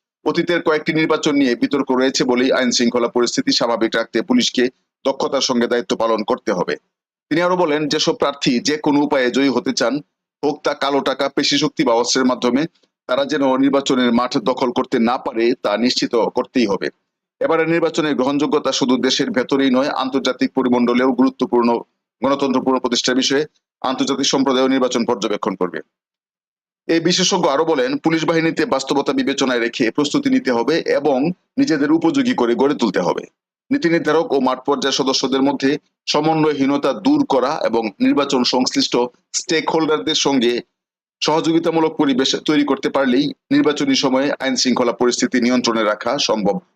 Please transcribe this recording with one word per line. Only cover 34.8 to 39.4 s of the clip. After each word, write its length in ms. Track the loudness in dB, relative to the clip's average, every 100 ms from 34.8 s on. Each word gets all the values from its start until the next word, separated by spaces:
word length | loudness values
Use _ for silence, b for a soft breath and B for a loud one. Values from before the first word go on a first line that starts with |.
| 0 -2
সদস্যদের 460 | 0 -2 -2 0
মধ্যে 360 | 0 0 -2 -2 -6 _ -4
সমন্বয়হীনতা 840 | -2 0 2 2 2 0 0 -2
দূর 340 | -2 2 2 2
করা 340 | 2 0 0
এবং 260 | -2 -2 -2 -2
নির্বাচন 440 | 0 2 0 0
সংশ্লিষ্ট 520 | 0 0 0 0 0 0 -2 -6 _
স্টেকহোল্ডারদের 840 | -10